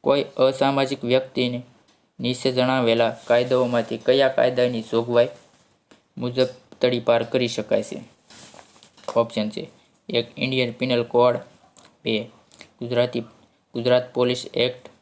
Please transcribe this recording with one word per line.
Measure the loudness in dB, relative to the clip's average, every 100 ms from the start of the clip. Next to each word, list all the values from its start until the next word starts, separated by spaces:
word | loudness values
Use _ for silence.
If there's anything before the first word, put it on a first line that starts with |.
કોઈ | 2 0 0 0
અસામાજિક | 0 2 0 2 -2 -2
વ્યક્તિને | 0 0 0 -4 -4 -4 -12 _ _ _ _ _
નીચે | -6 -2 -2
જણાવેલા | 0 2 2 2 2 2 -2
કાયદાઓમાંથી | 0 0 2 2 2 0 -2 -6
કયા | 0 2 2
કાયદાની | 2 0 2 0 0
જોગવાઈ | -2 -2 2 2 2 0 _ _ _ _ _ -20 _ -10
મુજબ | -8 0 -2 -2 _ -2
તડીપાર | 0 0 2 2
કરી | 2 -2 -2
શકાય | -4 -2 -2
છે? | -2 -12 -16 _ _ -20 -20 -20 -20 -20 -20 _ -4 -2
ઓપ્શન | -2 -2 -6
છે | -8 -14 _ _ _ _
એક, | -4 -4 -6
ઇન્ડિયન | -4 -2 -2
પિનલ | -2 -2 0
કોડ, | 0 2 2 2 -6 _ _ -20 -20 _
બે, | -4 -4 -4 -16 _ _ -20 _
ગુજરાતી, | -6 -2 -2 -2 -10 _ _ _ _
ગુજરાત | -6 2 2 0
પોલીસ | -2 -2 -2 -6
એક્ટ | -2 -2 -2 -18 _